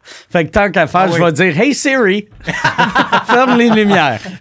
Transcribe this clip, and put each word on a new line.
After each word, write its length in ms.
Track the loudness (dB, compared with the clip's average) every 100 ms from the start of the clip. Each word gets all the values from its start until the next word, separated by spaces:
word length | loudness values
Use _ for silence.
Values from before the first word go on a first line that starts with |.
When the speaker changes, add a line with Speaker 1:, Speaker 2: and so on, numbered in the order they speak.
Speaker 1:
Fait 440 | -20 -20 -6 -4 -2
que 40 |
tant 200 | 0 0
qu'à 160 | 0 0
faire, 140 | 0
Speaker 2:
Ah 60 | 0
Speaker 1:
je 40 |
Speaker 2:
oui. 60 | 2 0
Speaker 1:
vais 60 |
dire, « 280 | 0 0 0
Hey 140 | 0
Siri, 520 | 0 0 0 0 -2 -6 -12
<laughs> 880 | -10 -4 -4 -2 -2 0 0 -2 0
ferme 300 | 2 2 2
les 120 | 2
lumières. » 500 | 2 2 2 0 -2 -8 -16